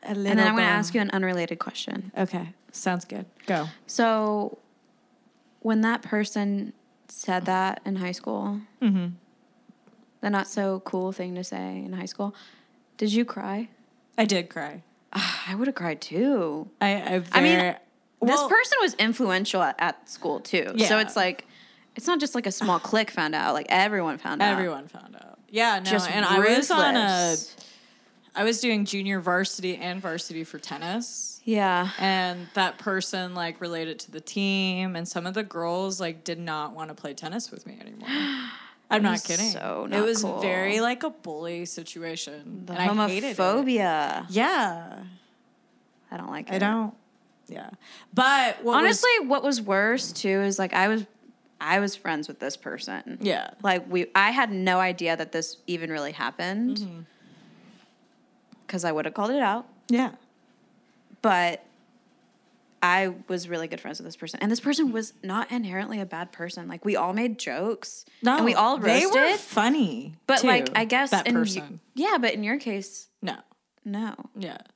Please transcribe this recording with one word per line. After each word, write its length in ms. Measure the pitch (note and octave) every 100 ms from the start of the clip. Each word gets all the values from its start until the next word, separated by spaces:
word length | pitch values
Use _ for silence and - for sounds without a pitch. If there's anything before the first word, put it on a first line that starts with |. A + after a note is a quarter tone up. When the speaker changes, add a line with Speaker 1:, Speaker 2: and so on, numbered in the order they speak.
Speaker 1:
A 40 | -
Speaker 2:
And 160 | G3+
Speaker 1:
little 120 | G3+ G#3+
Speaker 2:
then 40 | G#3+
I'm 80 | A3
gonna 120 | A3
Speaker 1:
bow. 120 | G#3
Speaker 2:
ask 140 | G#3+
you 60 | A#3
an 120 | G3+
unrelated 480 | G3 F#3 F3+ E3+ E3
question. 520 | - - - - F#3 -
Speaker 1:
Okay. 320 | F#3 F3+ E3+ - _
Sounds 320 | - - F3+ -
good. 200 | G#3 F#3+ _ -
Go. 240 | F3 D#3 - -
Speaker 2:
So, 720 | - A#3 A3 G#3+ G#3 G#3 - _ _ _ _ _ _ _ _ _ _
when 180 | A3 A3
that 200 | A3 A#3
person 720 | - G#3+ G#3 - G3+ G3+ G#3+ - _ _ _
said 380 | - - F#3 F3+
that 360 | F#3 F#3+ - -
in 120 | F#3+
high 140 | F3+
school, 480 | F3+ - G3+ G3+ G3+ G#3+ _
Speaker 1:
Mm-hmm. 260 | A#3 F#3+ F3 F3 _ _ _ _ _ - _ _ _ _
Speaker 2:
the 80 | G#3
not 180 | G3+ F#3
so 320 | - G3 F#3+ F#3+
cool 260 | F#3 F#3
thing 240 | F#3+ F3+ F3+
to 80 |
say 380 | F3+ - - F#3+ F#3+
in 80 |
high 120 | F#3 F#3
school, 280 | - G3+ - - - _ _ _ -
did 140 | G#3+
you 140 | G#3+ A#3+
cry? 420 | - F#3+ G3+ A3+ _ _ _ _ -
Speaker 1:
I 80 | A3
did 220 | G3 F3
cry. 360 | - D3 D#3+ - _ _
Speaker 2:
Ah, 320 | F#3+ F#3 - F#3
I 80 | F#3+
would've 180 | C4 C4
cried 240 | F3 D3+
too. 680 | - D#3+ B3+ C4+ E3 D3 - _
Speaker 1:
I, 120 | G3+
I 300 | G3+ - F#3 F3
Speaker 2:
I 80 | -
mean, 160 | D4+ E4
Speaker 1:
very, 140 | F4+ - _ _ _ _
Speaker 2:
this 160 | - C#4+
Speaker 1:
well 100 | C#4+
Speaker 2:
person 300 | G#4+ B4+ C#5
was 140 | F#4+
influential 680 | - G#3+ A3+ A#3+ F#3 G3+ F#3+
at, 120 | D#3+ -
at 280 | E3+ - -
school 320 | - E3+ D3
too. 260 | - F3+ A2+
So 80 | A3+
Speaker 1:
Yeah. 260 | G#3 G#3+
Speaker 2:
it's 140 | G#3 -
like, 300 | F#3 F3+ - - - _ _ -
it's 120 | C#4
not 120 | F4
just, 160 | C#4+ A#3+
like, 100 | G3+
a 40 |
small 280 | F#3 G#3+ F3
Speaker 1:
<sighs> 100 | -
Speaker 2:
clique 220 | G#3+ A3
found 240 | - D#3 D#3
out. 180 | -
Like, 120 | D3 -
everyone 480 | F3+ G3+ G#3 E3 C#3
found 220 | D#3 D3+
out. 100 | G3+
Speaker 1:
Everyone 340 | F#3+ F#3 C#3+ D3+
found 280 | - - -
out. 240 | - - _
Yeah, 300 | G#3 A#3 G3+
no, 100 | F#3
Speaker 2:
Just 180 | G#3 F3
Speaker 1:
and 140 | F#3+ G3
I 140 | G3
was 320 | G#3 A#3+ C#4
on 240 | E4 D4 B3+
a 40 |
Speaker 2:
ruthless. 560 | G#3 F#3 F3 D#3+ - - - - - _ _ _ _ -
Speaker 1:
I 80 |
was 160 | G#3 A3+
doing 240 | B3 G#3+ G3
junior 340 | G3+ G3 G3
varsity 580 | E3+ F3+ F#3+ - F#3 F3+
and 240 | F3 F3+
varsity 420 | F#3+ E3 - D#3+
for 140 | D#3+ D#3
tennis. 800 | - D3 E3 G#3 A#3+ - - -
Speaker 2:
Yeah. 460 | - A3 G3 F3+ F#3 -
Speaker 1:
And 480 | F#3+ F#3+ F3+ F3+ F3
that 240 | - F#3 -
person, 580 | - F#3+ F#3 F#3+ F3+ F3+
like, 240 | E3+ E3
related 380 | F3 E3+ E3 D#3
to 120 | -
the 100 | D#3
team, 760 | D#3 - G3 G3 F#3+ F#3 F#3 E3+
and 120 | E3+
some 200 | F3+ F3
of 60 |
the 100 | F#3+
girls, 560 | G#3 E3+ E3+ F3 F#3+ F#3+
like, 240 | F3 D#3+
did 160 | E3+ E3+
not 340 | E3+ D#3 D3+
wanna 220 | A#2 D#3 D3+
play 180 | D3
tennis 380 | C#3 D#3+ G3+ -
with 140 | - -
me 100 | -
anymore. 280 | - - -
Speaker 2:
<gasps> 800 | C#4+ D4 C4+ B3 - - - _
Speaker 1:
I'm 120 | G#3+
Speaker 2:
That 80 | G#3
Speaker 1:
not 60 | A3
Speaker 2:
is 80 |
Speaker 1:
kidding. 260 | - F3 G#3+
Speaker 2:
so 320 | G3 - - -
Speaker 1:
It 40 |
Speaker 2:
not 120 | G#3 A3
Speaker 1:
was 160 | A3+
Speaker 2:
cool. 160 | G#3 E3+
Speaker 1:
very, 380 | G3 F#3 F#3+ G#3+
like, 220 | A#3 B3
a 60 | D#4
bully 560 | - - D3+ E3+ E3+ F3
situation, 1000 | - D#3+ - E3 D#3+ - D3 D3 G3 F3+
Speaker 2:
The 80 |
Speaker 1:
and 260 | F3 F#3 G#3+
I 60 | G#3
hated 240 | F#3 C4+
it. 60 | G3+
Speaker 2:
homophobia. 880 | F#3 A3+ C4 A#3+ F#3 D#3 C#3+ - F3
Speaker 1:
Yeah. 760 | F#3+ C4+ F4+ G#3+ E3+ E3+ - F#3+ F3+ _ _ _ _ _ _ _ _ _
Speaker 2:
I 60 | -
don't 120 | -
like 220 | D3+ -
Speaker 1:
I 40 | F#3+
Speaker 2:
it. 40 |
Speaker 1:
don't. 340 | G3+ A3 G#3+ - _ _ _ _ -
Yeah. 220 | - - - - - -
But 500 | F#3 B3+ C#4 B3 -
what 100 | A#3
was 20 | B3
Speaker 2:
Honestly, 440 | F4 A4+ B4 A#4 C#4
what 160 | C#4
was 180 | C#4+ B3+
worse, 500 | G#3 G3 G#3 B3+ -
too, 300 | - G3+ F#3+
is, 160 | G3 G3
like, 140 | F#3
I 140 | F3 G3
was, 180 | A3 G3+ _ - _ _ _
I 200 | D3+ F#3
was 160 | G3+ G3
friends 320 | - D#3 D3+
with 120 | C#3
this 160 | C3+ -
person. 600 | - - - F#2+ - -
Speaker 1:
Yeah. 280 | G3+ A#2 G1+ -
Speaker 2:
Like, 280 | G3+ F3+ F3+
we, 180 | F3+ F3+ G3
I 160 | G3+
had 200 | B3 A#3+
no 280 | G3 F#3 F#3
idea 360 | F#3 F3+ E3+ E3
that 140 | D#3+
this 260 | E3 D#3+ - -
even 220 | F3 E3
really 200 | D#3 C#3+
happened 640 | D#3 A#2 - F3 G3+ A#3+ G#3+
Speaker 1:
Mm-hmm. 220 | G3+ E3+ E3 _ - - - - - - _ _ _ _ _ _ _ - _
Speaker 2:
'cause 180 | F#3+ E3+
I 60 |
would 140 | D#3 D#3
have 80 |
called 180 | D#3 G#3+
it 100 | C#4
out. 260 | A#3 G#3+ B3 - -
Speaker 1:
Yeah. 220 | A#3+ B3+ - _ _ _ _ _ _ _ _ _ -
Speaker 2:
But 420 | A3 F#3 F3 E3 - _ _ _ _ _ _ _ _ _ _ _
I 320 | F3+ F3+ F#3+ F3+ -
was 200 | F3+ F3
really 200 | E3+ E3
good 120 | D#3+
friends 200 | - D#3
with 60 | E3+
this 100 | E3
person. 220 | E3 -
And 100 | G#3
this 80 | A#3+
person 320 | C#4 D4 D4
was 220 | A3+ A3 -
not 280 | F#3+ G3 -
inherently 480 | B3 G#3 F#3 G3+ A3
a 40 | F#3+
bad 260 | D#3+ F3
person. 360 | - E3+ F3 F3
Like, 160 | E3+
we 120 | G3+ G3+
all 160 | E3+
made 260 | G3 A#3+ G#3+
jokes. 640 | - C3 G3 A3+ - - - -
Speaker 1:
No, 140 | A#3 C#4
Speaker 2:
And 80 | A#3
we 100 | -
all 220 | G#3+ C4+
Speaker 1:
they 280 | G#3+ B3 F#4
were 80 |
Speaker 2:
roasted. 260 | A#4+ E4+ G4+
Speaker 1:
funny, 760 | - - A3 D4+ G#3 A#2+ C#3 D#3 -
Speaker 2:
But, 120 | B3+
Speaker 1:
too, 60 | B3+
Speaker 2:
like, 220 | B3 C4 G#3+
I 100 | A3+
guess 260 | B3 C#4
Speaker 1:
that 160 | G3 A#3
Speaker 2:
in 80 | A#3+
y- 40 |
Speaker 1:
person. 380 | A3+ F#3+ D3 E3+ _
Speaker 2:
yeah, 240 | - F4+ F#4+
but 140 | A#3
in 100 | -
your 140 | G#3 C4+
case, 500 | B3 G3+ F#3+ - - _
Speaker 1:
No. 160 | F#3+ - - _ _ _ G#3+
Speaker 2:
no. 300 | G3+ A3 - - -
Speaker 1:
Yeah. 220 | F#3 - -